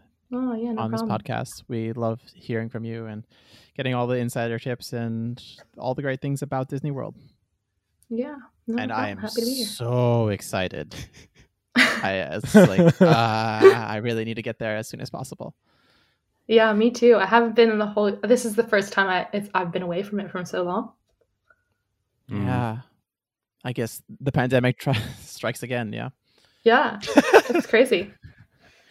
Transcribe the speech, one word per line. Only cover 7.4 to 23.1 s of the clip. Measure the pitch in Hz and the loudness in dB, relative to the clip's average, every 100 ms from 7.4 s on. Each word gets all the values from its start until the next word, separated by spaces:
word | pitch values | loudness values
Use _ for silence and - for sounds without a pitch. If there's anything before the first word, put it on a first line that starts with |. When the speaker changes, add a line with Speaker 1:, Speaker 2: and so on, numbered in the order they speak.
| _ _ _ _ _ _ - | _ _ _ _ _ _ -10
Speaker 1:
Yeah, | 233 285 285 - _ 233 | -8 -8 -12 -20 _ -6
no | 233 | -6
Speaker 2:
And | 214 | -4
I | 220 | -4
Speaker 1:
problem. | 208 | -4
Speaker 2:
am | 196 | -6
Speaker 1:
Happy | 214 226 | -8 -4
to | 233 | -4
be | |
here. | 262 208 | -4 -6
Speaker 2:
so | - 120 123 120 117 107 | -6 -2 2 2 2 0
excited. | 95 - 98 92 - - - - - - _ | -4 -6 -6 -4 -6 -12 -14 -16 -20 -20 _
Speaker 1:
<laughs> | _ _ _ 247 | _ _ _ 0
Speaker 2:
I, | - 220 - 95 71 | 0 0 -2 -2 -4
it's | 90 - | -6 6
like, | 214 175 95 | 8 8 8
Speaker 3:
<laughs> | 170 - | 4 6
Speaker 2:
uh, | 175 | 6
I | 135 113 110 113 110 392 117 107 107 | 6 2 2 0 6 6 6 0 -4
really | 120 113 | -2 -2
need | 113 | -4
to | 113 | -6
get | 113 - | -8 -6
there | 113 107 | -4 -4
as | - | -8
soon | 104 | -12
as | 113 | -12
possible. | - 131 - 113 - _ _ _ _ _ _ _ _ - | -10 -12 -12 -14 -16 _ _ _ _ _ _ _ _ 2
Speaker 1:
Yeah, | 220 220 | 6 6
me | 208 233 | 4 2
too. | 240 240 208 | 4 6 6
I | 190 | 4
haven't | 233 233 | 2 4
been | 226 226 | 4 4
in | 214 | 4
the | 208 | -2
whole, | 208 208 202 | 0 0 0
this | 214 247 | 2 2
is | 226 208 | 0 -2
the | |
first | 226 202 202 | 0 0 0
time | 202 190 | 0 0
I, | 180 - | 0 -2
it's, | 208 202 | -6 -4
I've | 185 175 | -4 -2
been | 185 | -4
away | 175 175 | -4 -4
from | 202 202 | -4 -6
it | 185 | -6
from | 180 175 | -8 -6
so | 185 | -4
long. | 175 196 247 _ _ _ _ _ _ _ _ _ _ _ _ _ - | -4 -4 -6 _ _ _ _ _ _ _ _ _ _ _ _ _ -10
Speaker 3:
Mm. | 104 127 | -4 -2
Speaker 2:
Yeah. | 123 117 117 - _ _ | 0 -2 -6 -12 _ _